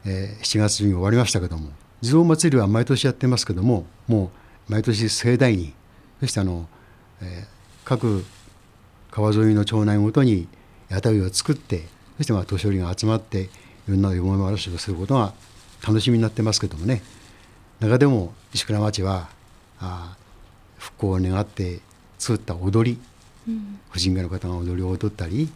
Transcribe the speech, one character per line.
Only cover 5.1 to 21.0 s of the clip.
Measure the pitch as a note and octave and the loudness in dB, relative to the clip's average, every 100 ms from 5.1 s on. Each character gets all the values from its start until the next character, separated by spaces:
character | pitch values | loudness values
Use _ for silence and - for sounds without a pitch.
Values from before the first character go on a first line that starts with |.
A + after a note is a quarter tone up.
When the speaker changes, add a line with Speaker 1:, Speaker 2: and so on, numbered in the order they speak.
| - A#2 B2 | 0 2 4
Speaker 1:
大 | C3 G2+ | 4 2
に、 | D#2 - - - - - | -2 -12 -20 -20 -20 -8
そ | C3 | -4
し | |
て | - | -2
あ | |
の、 | F#2+ F2 E2 - - - - - | -2 -4 -8 -16 -20 -20 -20 -16
え | F#2 F2 G2+ | -14 -14 -16
え、 | - - - | -20 -20 -20
各 | - B2 B2 G2 F#2+ - - - - - - - - | -4 0 2 0 -4 -18 -20 -20 -20 -20 -20 -20 -12
川 | - G#2+ | 0 2
沿 | G#2+ A2 | 4 4
い | G#2 | 4
の | G#2 | 2
町 | A2 | 2
内 | G#2 G#2 | 2 2
ご | G#2 | 2
と | C#3+ | 4
に | C3 G2 E2+ - - - - | 4 2 -2 -16 -20 -20 -8
屋 | F#2+ | -2
台 | A#2 G#2+ | 2 2
を | F#2 | 0
作 | - - | -2 -2
っ | D3 | -4
て、 | - F2 E2 - - - | -4 -6 -6 -20 -20 -6
そ | |
し | C#3+ | 0
て | |
ま | G#2+ | 0
あ、 | - | 0
年 | F#2+ G#2 | -2 0
寄 | |
り | F#2+ | 0
が | F2 F2+ | -2 -2
集 | G#2+ | 0
ま | A2 | 0
っ | |
て、 | - G2 | -2 -6
い | F#2+ - - - - | -6 -12 -20 -14 -2
ろ | F#2+ | 2
ん | |
な | G2 | 2
よ | F2+ | 2
も | F#2 | 0
や | G2 | 0
ま | F#2+ | 0
話 | G#2 F#2+ | -2 -6
を | F2 | -8
す | - | -6
る | F2 | -6
こ | F#2+ | 0
と | C3 | 0
が | G2+ - - - - - - | 0 -4 -20 -20 -20 -10 0
楽 | G#2+ | 0
し | A2+ | 2
み | A#2 | 2
に | |
な | A2 | 2
っ | |
て | A2 | 0
ま | A2 | -2
す | G#2 | -2
け | - | -4
ど | D2+ | -4
も | F#2+ | -4
ね。 | A#2+ - - - - - - - - | -4 -6 -20 -20 -20 -20 -20 -20 -4
中 | G#2+ B2 | 2 4
で | C#3+ | 6
も | A#2+ E2+ - - | 4 -2 -10 -10
石 | - - | -8 -2
倉 | G#2+ | 0
町 | G#2+ G#2 | 0 0
は、 | F#2+ F#2 E2+ - - - _ - | -2 -2 -6 -18 -20 -20 _ -12
あ | F#2 F2+ F2 F#2 | -10 -10 -12 -18
あ、 | - - - - - - | -20 -20 -20 -20 -20 -20
復 | - | -20
興 | - | -6